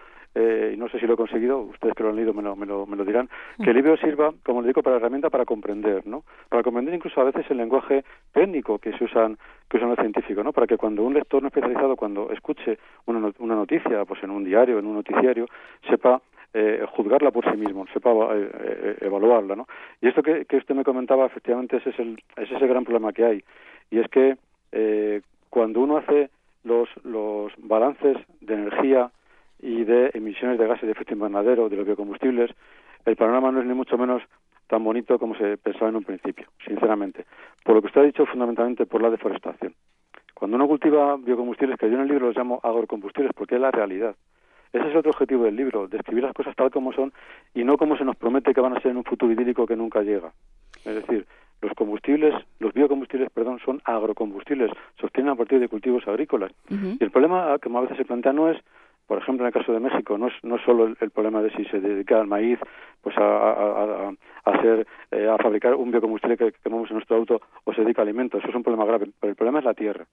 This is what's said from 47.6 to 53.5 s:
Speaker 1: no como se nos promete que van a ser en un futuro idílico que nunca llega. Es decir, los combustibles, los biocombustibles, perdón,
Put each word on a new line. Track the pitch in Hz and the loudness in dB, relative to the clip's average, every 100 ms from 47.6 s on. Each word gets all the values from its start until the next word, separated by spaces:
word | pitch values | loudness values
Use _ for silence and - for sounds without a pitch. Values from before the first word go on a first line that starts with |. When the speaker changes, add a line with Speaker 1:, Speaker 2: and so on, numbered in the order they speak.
Speaker 1:
no | 120 143 | 2 2
como | 151 147 | 2 0
se | |
nos | 131 - | -2 -2
promete | - 135 135 | -2 0 2
que | 135 | 2
van | 127 127 | 2 0
a | |
ser | 131 | -2
en | 123 | -2
un | |
futuro | 117 123 120 | -4 0 2
idílico | 113 123 120 113 | 2 0 0 0
que | 113 | -2
nunca | 113 110 | -2 -2
llega. | 104 101 82 - _ _ _ - | 0 -2 -4 -16 _ _ _ -16
Es | 110 107 | -10 -8
decir, | - 113 - _ _ - | -4 -4 -4 _ _ -10
los | 107 | -8
combustibles, | - 104 104 - 147 156 139 - - | -4 -6 -4 0 2 2 2 -6 -6
los | 110 | -4
biocombustibles, | 123 143 139 - 131 131 | 2 2 2 -4 -4 -4
perdón, | - 117 | -4 -4